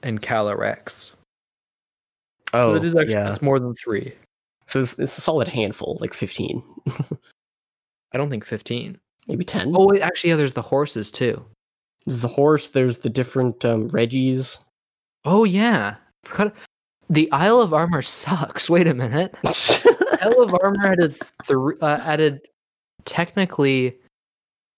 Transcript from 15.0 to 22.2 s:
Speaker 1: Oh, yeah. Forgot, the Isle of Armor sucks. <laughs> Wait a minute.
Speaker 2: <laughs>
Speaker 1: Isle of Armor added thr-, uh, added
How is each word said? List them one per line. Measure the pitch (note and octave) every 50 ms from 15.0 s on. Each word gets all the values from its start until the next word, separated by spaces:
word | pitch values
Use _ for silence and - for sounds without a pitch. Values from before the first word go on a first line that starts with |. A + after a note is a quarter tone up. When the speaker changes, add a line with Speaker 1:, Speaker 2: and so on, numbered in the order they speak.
| _ _ _ _ -
Speaker 1:
Oh, | D3 F3+ G#3 A3+
yeah. | G#3 F3 G3 A3 A#3+ A3 C#3+ G#2 G2+ G#2+ - _ _ _ _ -
Forgot, | - - - G3 G#3 - - - - _ _ _ _ _ _ _ -
the | D#3+ D3+ D#3+ -
Isle | - C#3 E3+ G3+ A#3 B3
of | A#3 F3+ D#3
Armor | D3+ E3+ E3+ F3 C#3+
sucks. | B2+ - - - - - F#3+ D#3+ - - - - - -
<laughs> |
Wait | E3 F3 F3+ E3
a | C#3+
minute. | A#2+ B2+ A2+ A#2+ D3+ F#3 - - -
Speaker 2:
<laughs> | - - - - - - - - - A#4 - - G4 C5 - -
Speaker 1:
Isle | - G#3+ A#3 B3+
of | B3 G3+ F3+ F3+
Armor | F#3 G3 G3+ G3+ G3+ G3
added | F#3+ F3+ E3+ D3+ C#3+ - - - - - -
thr-, | - C#3+ C3 C3 D3 D#3+ -
uh, | D#3+ D3+ D3 D3
added | - D#3+ D3+ D3+